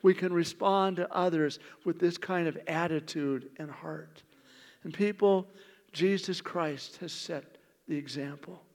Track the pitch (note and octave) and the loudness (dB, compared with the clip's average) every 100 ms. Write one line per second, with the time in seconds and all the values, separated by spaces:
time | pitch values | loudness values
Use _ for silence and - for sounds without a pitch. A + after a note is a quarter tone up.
0 | F#3+ F#3 F#3 F3 E3 - G3 G3 F#3+ F3+ | 6 6 2 2 0 2 2 4 2 0
1 | F3 F3+ F3+ E3 D3+ - - - - E3+ | -2 2 2 4 0 -2 -16 -6 -4 2
2 | F3 E3+ - F#3 E3 C#3 - D#3+ E3+ D#3+ | 0 0 -4 0 0 -4 -4 -2 0 -2
3 | D#3 D#3+ C#3+ C3+ C3+ - D3+ - E3 D#3 | -4 -4 -2 -2 -6 -14 -14 -12 -10 -12
4 | D#3 - _ _ - - - - - D#3 | -14 -20 _ _ -20 -20 -20 -16 -14 0
5 | G#3 G3+ G3+ F#3+ F#3 - - - _ - | 0 4 4 4 2 -16 -20 -20 _ 0
6 | F#3 G3 F#3+ F3 - F3 D#3 C#3 - - | 2 2 0 -6 -4 -2 -2 -4 -12 -14
7 | E3+ - - D#3 - - _ _ - D3 | -12 -10 -8 -8 -10 -20 _ _ -6 -6
8 | C#3+ C3 C#3+ D3 - F3+ _ | -6 -8 -8 -10 -16 -18 _